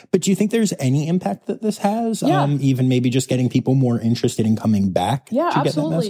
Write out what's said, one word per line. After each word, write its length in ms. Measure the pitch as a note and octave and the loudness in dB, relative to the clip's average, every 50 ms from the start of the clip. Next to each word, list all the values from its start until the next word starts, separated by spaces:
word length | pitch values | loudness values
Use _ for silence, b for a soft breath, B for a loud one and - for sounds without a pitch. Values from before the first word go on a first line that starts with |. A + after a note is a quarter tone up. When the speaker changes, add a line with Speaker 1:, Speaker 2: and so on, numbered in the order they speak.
| B B | B B
Speaker 1:
but 100 | - F3+ | -2 -2
do 80 | - G3 | 0 0
you 80 | G3 | 0
think 140 | - G#3 G#3+ | 0 0 0
there's 240 | - A#3 A3 F3+ - - | 0 0 0 0 -2 -2
any 300 | C3 B2+ C3+ D3 C#3+ E3 | 0 0 0 0 0 0
impact 380 | F3 F#3 - G3+ G3 - _ | -2 -2 -2 -4 -6 -6 _
that 160 | - F#3+ - A3 | -8 -8 -4 -4
this 160 | G#3+ G#3+ - | -4 -4 -2
has? 420 | - G3+ G#3 A#3 A#3 A3+ A3 - | -2 -2 -2 -2 -2 -4 -4 -2
Speaker 2:
Yeah. 220 | - C#4+ D3+ C#3+ C#3+ | 0 0 2 2 2
Speaker 1:
Um, 160 | C#3+ D3 C3+ | 0 0 0
even 260 | C3+ C3+ C3 B2 B2+ | 2 2 2 2 2
maybe 220 | B2+ B2+ B2 B2 B2+ | 2 2 2 2 0
just 220 | A#2 C3+ - - | 0 0 0 0
getting 180 | C3 B2+ B2+ A#2 | 0 0 0 0
people 260 | - C3 - C3 C3 | 0 0 0 2 2
more 240 | C3+ C3 A#2+ A#2 A2 | 2 2 2 0 0
interested 460 | A2+ A2+ A#2+ - - A#2+ - - G#2+ | 0 0 0 0 0 -2 0 0 0
in 100 | G#2+ A2 | 0 0
coming 360 | G#2 - A2 G#2+ G2+ G2 F#2+ F2 | 0 2 2 2 2 2 2 0
back 360 | F2+ F2+ G#2 C3 C#3 - - | 0 0 0 -2 -2 -4 -4
Speaker 2:
Yeah, 180 | A3 C4 E4+ F4 | -2 0 0 2
Speaker 1:
to 80 | - - | 2 0
Speaker 2:
absolutely. 300 | - - - D#3 D3 D#3+ | 0 0 0 -2 -2 -2
Speaker 1:
get 0 | |
that 60 | D#3+ E3 A3 G3+ | 0 -2 -2 -2